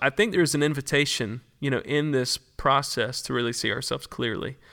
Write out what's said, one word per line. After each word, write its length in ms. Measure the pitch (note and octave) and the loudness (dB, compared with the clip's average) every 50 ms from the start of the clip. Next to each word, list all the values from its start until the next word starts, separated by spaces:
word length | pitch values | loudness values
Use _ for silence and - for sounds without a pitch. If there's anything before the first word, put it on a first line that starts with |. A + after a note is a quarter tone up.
| C3 | 0
I 80 | C#3 | 0
think 220 | - - G#3+ A3+ - | 2 2 2 2 4
there's 240 | F#3 E3+ C#3+ - | 4 4 4 4
an 80 | D3 D3 | 2 2
invitation, 800 | D3+ D3+ C#3 C3+ - D3 C#3+ D3 C#3 - - B2 G2+ A2+ A#2+ - _ _ _ | 2 0 -2 -2 0 2 2 2 2 0 -2 -2 -4 -4 -8 -10 _ _ _
you 100 | C#3+ C#3+ | -2 -2
know, 80 | B2+ A#2 - | 0 -2 -2
in 260 | - C#3+ D3 D3+ D#3 | 0 0 0 0 2
this 260 | C#3+ C3 B2+ - - | 2 0 0 0 -2
process 840 | - - _ _ - - C#3+ C#3 C#3 C#3 - - B2+ A2+ A#2 B2+ - - | -4 -6 _ _ -2 2 4 4 4 2 0 -2 -2 -2 -2 -4 -6 -6
to 100 | - C3 | -2 -2
really 200 | A#2+ A#2+ A#2 A#2+ | 0 0 0 -2
see 180 | - - A2 | -2 -2 -2
ourselves 380 | G#2 A#2+ A#2 - - - - - | -2 -2 -2 -4 -4 -4 -6 -8
clearly. 480 | - - B2 A#2 G#2 - - - C3+ - - - | -6 -4 -2 -2 -2 -2 -4 -6 -8 -10 -16 -20